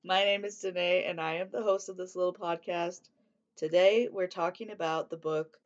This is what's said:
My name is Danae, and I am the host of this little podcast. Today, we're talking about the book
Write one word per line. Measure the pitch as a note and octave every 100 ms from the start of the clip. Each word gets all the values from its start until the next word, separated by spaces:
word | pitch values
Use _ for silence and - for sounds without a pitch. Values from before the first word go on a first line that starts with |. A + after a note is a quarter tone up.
My | F#3 F#3+
name | G3+ G3+
is | G3+ G3+
Danae, | F#3+ F3+ F3 F#3
and | - E3+
I | D#3+
am | E3 F#3+
the | B3
host | G#3+ G3 F#3+
of |
this | F#3 F#3 F3+
little | F3+
podcast. | F3+ F3 E3 F#3 F3 F3 F3+ _ _ _ _ _
Today, | - D#3 E3+ F#3+ A3 A#3+
we're | G3 F3+
talking | F#3 E3+ F3+ G#3+
about | F3+ E3 D#3+ -
the |
book | E3 D#3 D#3 D#3+ _